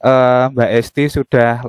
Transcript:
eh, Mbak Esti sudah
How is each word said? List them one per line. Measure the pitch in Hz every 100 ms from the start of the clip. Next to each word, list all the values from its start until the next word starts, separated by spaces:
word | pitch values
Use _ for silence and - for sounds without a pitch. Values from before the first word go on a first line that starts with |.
eh, | 127 131 127 123 127
Mbak | 131 113
Esti | 113 113 - 143
sudah | 143 135 131 117 120